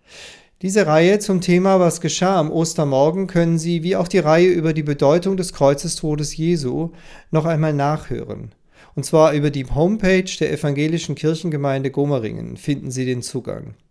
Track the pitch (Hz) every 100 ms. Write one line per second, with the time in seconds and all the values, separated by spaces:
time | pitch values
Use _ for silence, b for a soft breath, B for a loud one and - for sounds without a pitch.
0 | B B B B B B 185 208 170 156
1 | 175 208 208 185 180 175 190 190 175 160
2 | 160 - 185 190 151 160 165 - 147 135
3 | 151 180 190 170 170 165 165 170 170 185
4 | 175 190 151 165 185 175 160 156 151 143
5 | 143 170 185 190 175 - 139 143 170 -
6 | 156 151 147 - 165 175 127 139 165 B
7 | B B B 160 165 156 156 147 143 151
8 | - 117 117 104 113 - _ b b -
9 | 131 160 156 147 147 135 123 123 175 214
10 | 185 185 185 - 156 151 151 139 156 165
11 | - 143 151 160 180 151 139 135 135 135
12 | 147 135 107 110 113 - - 139 - 127
13 | 127 123 - 131 110 - - 107 _